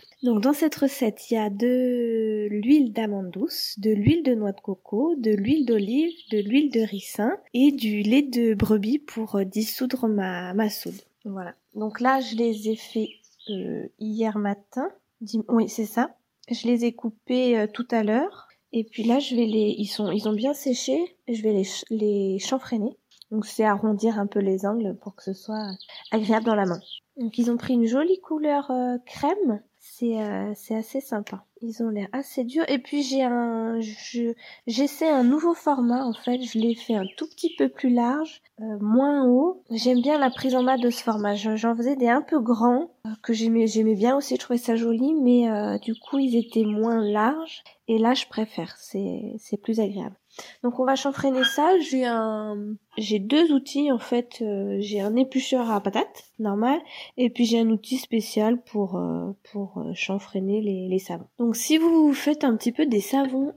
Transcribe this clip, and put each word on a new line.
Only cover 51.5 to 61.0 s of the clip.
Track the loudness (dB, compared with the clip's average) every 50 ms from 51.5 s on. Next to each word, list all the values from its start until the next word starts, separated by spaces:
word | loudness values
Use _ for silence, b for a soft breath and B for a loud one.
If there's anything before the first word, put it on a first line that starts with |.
| 2 2 4 4 4 4
J'ai | 2 2 0 0 0
un, | 0 0 0 0 -2 -4 -4 -6 -6 -6 -6 -6 -8 -10 -10 _ _ -8 -6
j'ai | -4 -2 -2 -2
deux | 0 2 4 6 6 6
outils | 4 2 0 -2 -2 0 0 2
en | 0 0
fait. | 0 -2 -2 -2 -2 -2 -6 -6
Euh, | -4 -4 -2 -2 -4 -2 -2 -4
j'ai | -4 -2 -2 -2
un | -2 0 2
éplucheur | 2 2 2 2 -2 0 0 0 0 0 0
à | -2 0
patates | -2 -2 -2 -2 -2 -4 -6 -20 -20 _ _ -4
normal | -4 -2 0 0 2 2 2 0 -2 B B B B B B
et | 0 0 0
puis | 2 2 2
j'ai | 2 4 4
un | 4 4
outil | 2 0 -2 -4 -6 -6
spécial | -4 -2 -2 -2 -2 0 0 0 2 2 0 0
pour, | -2 -6 -2 -2 -2 -2 -2
euh, | -4 -4 -2 -4 -4 -6 -6 -10 _ _ -12
pour, | -10 -8 -8 -8 -8 -10
euh, | -8 -8 -6
chanfreiner | -6 -6 -4 -4 -6 -6 -6 -6 -4 -2 0 -2 0
les, | 0 -2 -4 -4 -2 -2
les | -2
savons. | -2